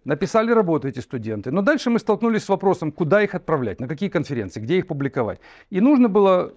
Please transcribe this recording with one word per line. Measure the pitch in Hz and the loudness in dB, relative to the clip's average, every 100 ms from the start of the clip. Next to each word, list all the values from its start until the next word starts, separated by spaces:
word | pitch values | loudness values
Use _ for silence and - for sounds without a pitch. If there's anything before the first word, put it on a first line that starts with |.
| 143 | -6
написали | 147 160 220 226 | -4 0 0 2
работу | 226 185 156 135 | 2 2 0 -2
эти | 127 | -8
студенты. | - 127 110 107 123 | -8 -8 -6 -6 -4
Но | 175 | 0
дальше | 196 302 240 | 2 2 2
мы | 233 | 0
столкнулись | - 202 233 220 | 0 0 0 0
с | - | 0
вопросом, | 190 180 170 156 | 0 0 0 -2
куда | - 160 202 | -2 2 2
их | 202 175 | 2 -4
отправлять, | - 156 117 92 | -2 -2 -2 -6
на | 127 | -8
какие | 151 196 | -6 -4
конференции, | 175 139 123 95 107 | -4 -4 -6 -6 -8
где | 110 180 | -2 -2
их | 180 | -2
публиковать. | 147 139 139 107 90 - - - | -4 -4 -4 -4 -6 -14 -20 -6
И | 185 | 0
нужно | 247 285 240 | 4 4 4
было | 196 196 180 160 | 4 4 4 0